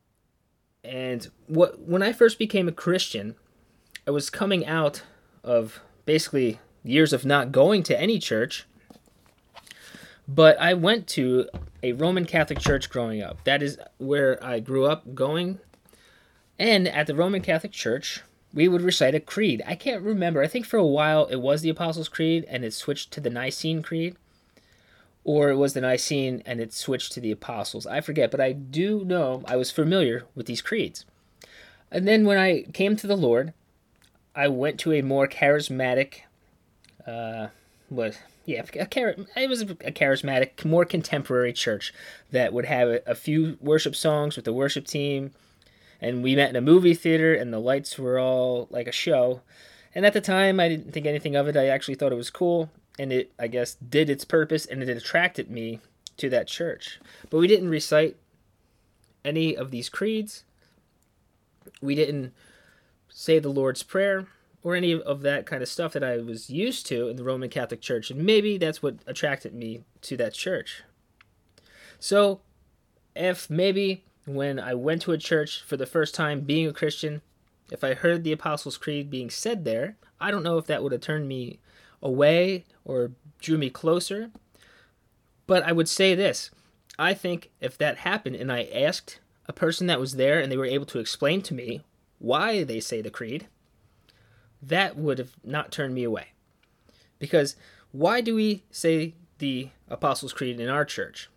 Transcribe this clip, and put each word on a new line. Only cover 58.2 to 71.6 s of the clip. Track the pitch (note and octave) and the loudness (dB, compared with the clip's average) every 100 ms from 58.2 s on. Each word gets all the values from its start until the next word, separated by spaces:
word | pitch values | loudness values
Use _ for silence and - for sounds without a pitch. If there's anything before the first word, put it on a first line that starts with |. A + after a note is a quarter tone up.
| _ _ _ _ _ _ _ _ _ _ | _ _ _ _ _ _ _ _ _ _
any | C#3+ D#3+ D#3+ - | -4 0 0 -2
of | C3 | -6
these | B2 - | -8 -8
creeds. | - G#3 A3 G#3+ - _ _ _ _ _ _ _ _ _ _ _ _ - - | -4 -2 -2 -6 -12 _ _ _ _ _ _ _ _ _ _ _ _ -20 -10
We | C#3 | -4
didn't | C#3+ D3+ D3 B2+ _ _ _ _ _ _ _ _ | 0 0 -2 -8 _ _ _ _ _ _ _ _
say | - - D#3+ | -12 2 2
the | D3 | 4
Lord's | C#3 C3 C3 | 0 0 -2
Prayer | - F#3+ G3 F#3+ F#3+ _ _ _ | -4 -2 0 0 -6 _ _ _
or | E3+ | -4
any | F3+ F3+ E3 | 0 2 0
of | - C#3 | -2 -2
that | C#3 C#3+ - | 0 -2 -4
kind | C3+ | -6
of | B2 | -6
stuff | - - | -4 -4
that | C#3+ | -4
I | C3 A#2+ | -2 -4
was | A#2 A2+ - | -4 -10 -8
used | C#3 A#3 - - | -4 -4 -4 -6
to | B2 A#2+ | -4 -4
in | B2+ | -4
the | |
Roman | B2 C3 B2+ | -4 -4 -4
Catholic | D3 A#2+ A#2 | -6 -6 -8
Church, | - A#2+ - | -4 -4 -4
and | C3 | -4
maybe | F3+ A3 G#3 G3 | 4 4 4 0
that's | D#3+ D#3 | -2 -2
what | - - - | -4 -6 -12
attracted | - D3 C3+ G#2+ | -4 -4 -4 -8
me | A#2+ A2+ A2+ - _ | -12 -10 -12 -16 _
to | - B2+ | -12 -4
that | A#2 | -4
church. | - F#3 F3+ - - - _ _ _ _ _ _ _ | -2 -4 -4 -6 -16 -20 _ _ _ _ _ _ _